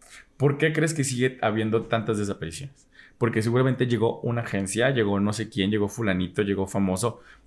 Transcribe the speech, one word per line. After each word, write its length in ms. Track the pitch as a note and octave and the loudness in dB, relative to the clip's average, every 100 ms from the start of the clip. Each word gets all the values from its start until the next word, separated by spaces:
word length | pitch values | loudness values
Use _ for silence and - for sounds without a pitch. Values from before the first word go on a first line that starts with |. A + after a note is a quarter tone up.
| - - - - | -20 -20 -16 0
¿por 220 | C#3 C#3 | 0 2
qué 140 | D#3 | 0
crees 200 | D#3 D#3 | 2 0
que 100 | D3+ | 0
sigue 340 | C3+ B2 B2+ B2+ | -2 0 0 0
habiendo 420 | A2+ G#2+ A2 A2+ | 0 0 0 0
tantas 360 | - A2+ G#2+ G#2+ | 0 -2 0 -2
desapariciones?". 680 | G2+ F#2+ D#2+ E2 C#3 - _ - - - | -2 -6 -8 -10 -14 -18 _ -20 -16 -2
Porque 220 | A#2+ A2+ | 0 2
seguramente 440 | A2 A#2+ C3 B2+ B2+ | 2 2 2 2 0
llegó 340 | A#2 A2+ - | 2 0 0
una 220 | A#2+ A#2 | -4 -4
agencia, 480 | A#2 G2 F#2+ G#2+ B2+ | -4 -4 -2 0 0
llegó 280 | C3+ G#2 G2+ | 2 2 2
no 120 | G2+ | 0
sé 160 | G#2 A2 | 0 -4
quién, 220 | G#2 G2 | -2 0
llegó 180 | G#2+ G2+ | 2 0
fulanito, 540 | - A2 F#2 F2+ - | -2 -2 0 -2 -2
llegó 240 | G2+ G2 F#2+ | -2 -2 -2
famoso, 540 | G#2 G2 F#2 A#2 - - - | 0 0 0 -2 -4 -18 -20